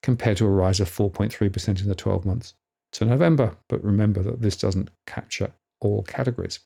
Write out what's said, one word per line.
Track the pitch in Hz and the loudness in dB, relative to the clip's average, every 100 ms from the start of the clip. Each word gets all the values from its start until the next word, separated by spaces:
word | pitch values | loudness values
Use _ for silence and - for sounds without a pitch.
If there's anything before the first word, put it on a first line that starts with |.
compared | - 120 117 101 | 0 2 2 2
to | 110 | 4
a | |
rise | 98 92 95 | 4 4 2
of | 95 | -2
four | - 101 | 0 -2
point | - 101 | 0 -4
three | - 104 | 0 -2
percent | 98 - 92 | -2 -2 -2
in | 101 | -2
the | |
twelve | 95 104 95 95 | -2 -2 -2 -2
months | 92 - _ _ _ _ | -4 -6 _ _ _ _
to | - 110 | -2 2
November. | 131 170 156 117 - _ | 4 4 4 2 -2 _
But | - | -4
remember | 104 101 107 98 | 2 2 4 2
that | 98 120 | -2 0
this | 110 - | -2 0
doesn't | 104 98 104 _ - | -2 -2 -4 _ -12
capture | - - - 98 - _ _ | -12 -10 -6 -6 -8 _ _
all | 101 104 | -2 -2
categories. | 98 - 127 120 92 - | -4 -4 -2 -2 -8 -10